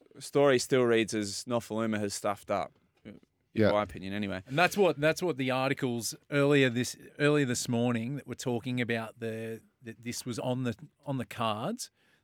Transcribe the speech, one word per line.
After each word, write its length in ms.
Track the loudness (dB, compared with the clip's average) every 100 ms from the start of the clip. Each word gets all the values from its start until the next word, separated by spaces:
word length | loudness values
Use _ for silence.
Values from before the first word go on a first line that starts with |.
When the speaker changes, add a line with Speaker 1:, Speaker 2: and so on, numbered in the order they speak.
| _ -20
Speaker 1:
story 380 | -4 2 4 4
still 260 | 2 2
reads 300 | 4 4 2
as 300 | -2 -4 -6 -4
Nofoaluma 520 | -4 -2 -4 -2 -2
has 140 | -4
stuffed 360 | -4 -4 -4 -4
up, 200 | -4 -4 _ _ _ -20
in 140 | -20 _ _ _
Speaker 2:
Yeah. 180 | 2 4
Speaker 1:
my 120 | 4
opinion 300 | 0 -6 -8
anyway. 300 | -4 -4 -6 -4
Speaker 3:
And 120 | 2
that's 160 | 2 4
what, 220 | 2 4
that's 240 | 0 2
what 140 | -2 -2
the 120 | -2
articles 600 | 0 0 0 -2 -2 -4 -8 _
earlier 400 | 2 4 6 4
this, 260 | 2 -2 -6 -16 0
earlier 260 | 2 4 2
this 220 | -2 0
morning 460 | 0 2 0 -2 -8
that 100 | -10
were 80 | -8
talking 440 | -4 -4 -2 -2
about 380 | -2 -2 -4 -8
the, 420 | -8 -6 -8 -12 -16 _
that 200 | -16 -12
this 220 | -10 -8 -6
was 140 | -4
on 240 | -2 -2
the, 120 | -2 -6 -12 _ -8
on 120 | -6
the 80 | -6
cards, 640 | -4 -2 -2 -4 -6 -10 _ _ _